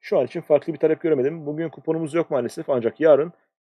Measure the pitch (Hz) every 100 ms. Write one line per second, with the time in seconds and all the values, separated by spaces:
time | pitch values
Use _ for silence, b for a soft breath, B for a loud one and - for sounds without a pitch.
0 | - 190 123 175 - 147 - 151 160 156
1 | 165 151 127 165 147 151 165 - 151 160
2 | 160 160 160 143 120 - 160 135 113 -
3 | 160 139 165 - _ _ _